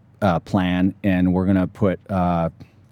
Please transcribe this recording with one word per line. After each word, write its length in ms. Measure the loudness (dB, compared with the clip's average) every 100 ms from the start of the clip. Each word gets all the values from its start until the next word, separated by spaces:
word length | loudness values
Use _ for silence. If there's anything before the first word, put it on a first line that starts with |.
| _ -4
uh, 180 | 0 0
plan, 540 | -2 -2 0 0 -2 -2
and 300 | -2 0 2
we're 120 | 0 2
gonna 220 | 0 0
put, 320 | 0 -2 -2 -4
uh, 400 | -2 0 0 -4 -6 -20 _ -6